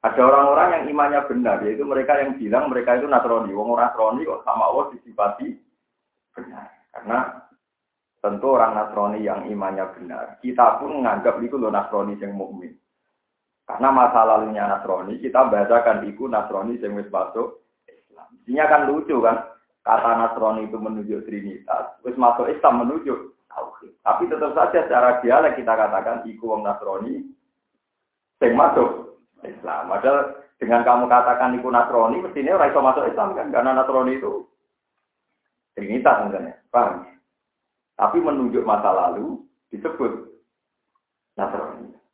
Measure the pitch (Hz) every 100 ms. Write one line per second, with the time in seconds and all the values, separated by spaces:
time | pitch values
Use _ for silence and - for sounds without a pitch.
0 | 117 123 131 143 143 147 180 165 147 147
1 | 143 143 - 123 120 98 104 110 143 135
2 | 131 143 139 127 107 120 147 123 120 123
3 | 143 131 117 117 104 98 113 117 120 -
4 | 110 123 160 - - 113 113 127 139 120
5 | - 107 104 104 143 - _ _ _ _
6 | _ _ _ - 127 123 101 _ _ -
7 | 104 120 - - _ _ _ _ _ _
8 | _ _ 104 101 131 127 113 107 107 104
9 | 104 107 104 95 - 104 95 95 92 -
10 | 87 117 - - 123 127 120 - 143 147
11 | 123 101 117 - 120 135 110 104 95 104
12 | 101 101 101 98 95 98 90 - _ _
13 | _ _ _ _ _ _ _ - 135 135
14 | 120 117 113 110 110 107 101 98 95 92
15 | 95 120 131 127 127 107 101 120 117 104
16 | 104 104 127 110 101 98 107 120 107 101
17 | 101 92 92 110 123 - _ _ _ _
18 | _ _ - _ - 135 151 151 139 147
19 | 151 135 113 117 - - _ _ - 113
20 | 113 113 117 113 110 110 107 110 110 110
21 | 104 104 - 104 98 90 - - - -
22 | 127 123 123 120 120 151 - 120 120 160
23 | 143 120 - _ _ - - - - _
24 | 104 - - 151 147 156 - 170 - 127
25 | 123 123 120 120 120 131 117 110 107 110
26 | 117 117 113 104 117 107 101 - 104 95
27 | 113 - 277 - _ _ _ _ _ _
28 | _ _ _ _ 120 117 165 - 123 -
29 | - - _ _ - - 87 82 85 98
30 | 120 143 - - - _ 110 117 120 120
31 | 123 123 123 120 127 123 127 120 117 120
32 | 113 127 - 143 135 190 143 143 131 131
33 | - - 202 - - 120 127 131 131 131
34 | 127 131 - - - _ _ _ _ _
35 | _ _ _ _ _ _ _ - 98 120
36 | 127 101 104 98 85 - _ 120 117 -
37 | - _ _ _ _ _ _ _ _ -
38 | - 170 160 143 123 120 110 104 104 95
39 | - 90 139 - _ _ _ 104 165 160
40 | 123 113 - - _ _ _ _ _ _
41 | _ _ _ - - - 92 - - -
42 | _